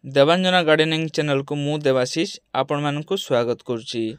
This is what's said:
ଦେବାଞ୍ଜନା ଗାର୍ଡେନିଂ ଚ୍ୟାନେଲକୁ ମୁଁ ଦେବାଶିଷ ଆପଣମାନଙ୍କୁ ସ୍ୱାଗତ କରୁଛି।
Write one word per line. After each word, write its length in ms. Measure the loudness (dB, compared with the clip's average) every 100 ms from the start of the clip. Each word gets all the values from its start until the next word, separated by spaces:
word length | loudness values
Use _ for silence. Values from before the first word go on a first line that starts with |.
ଦେବାଞ୍ଜନା 540 | 0 4 4 4 2 2
ଗାର୍ଡେନିଂ 400 | 4 4 2 0 -2
ଚ୍ୟାନେଲକୁ 440 | -4 -2 -2 -2
ମୁଁ 200 | -6 -4 0
ଦେବାଶିଷ 480 | 0 2 0 -2 -6 -8 _
ଆପଣମାନଙ୍କୁ 600 | -4 -2 -2 -2 -4 -6 -6
ସ୍ୱାଗତ 420 | -2 0 0 -4
କରୁଛି। 380 | -6 -8 -6 -6 -6